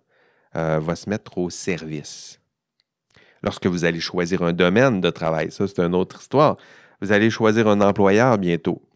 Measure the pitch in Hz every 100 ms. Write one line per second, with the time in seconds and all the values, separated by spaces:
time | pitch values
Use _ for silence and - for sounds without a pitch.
0 | _ _ _ _ _ - 80 78 78 85
1 | - 107 - - 87 - - 82 78 76
2 | 71 - - - _ _ _ _ _ _
3 | _ _ _ - 101 - 98 87 85 82
4 | - 90 85 90 85 87 90 104 135 98
5 | 85 - 82 80 85 - 98 - 87 90
6 | 90 - - 139 147 95 - - _ -
7 | 101 104 110 110 110 110 107 104 101 98
8 | 98 104 131 107 90 85 90 - _